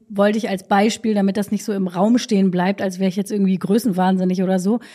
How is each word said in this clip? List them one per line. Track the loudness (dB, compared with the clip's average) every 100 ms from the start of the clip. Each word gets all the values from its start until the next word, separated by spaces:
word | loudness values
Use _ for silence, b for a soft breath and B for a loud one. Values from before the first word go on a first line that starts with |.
| -10
wollte | 0 2 2
ich | -4
als | -6 0
Beispiel, | 2 2 0 -2
damit | 0 0 0
das | -2
nicht | -4
so | -4
im | -4 -4
Raum | 0 2 2
stehen | 2 2 2
bleibt, | 2 0 -2
als | -4 -2
wäre | -2
ich | -2
jetzt | -4
irgendwie | 0 0 0
größenwahnsinnig | 0 0 0 0 2 2 0 0
oder | 0 0
so, | 0 -2 B